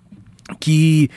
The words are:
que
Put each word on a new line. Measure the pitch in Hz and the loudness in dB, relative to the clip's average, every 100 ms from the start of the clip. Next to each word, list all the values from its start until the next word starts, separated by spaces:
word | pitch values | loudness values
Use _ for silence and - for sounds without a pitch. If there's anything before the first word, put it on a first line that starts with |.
| _ - - - - - | _ -20 -20 -20 -20 -10
que | 156 156 160 156 143 | -2 0 2 2 0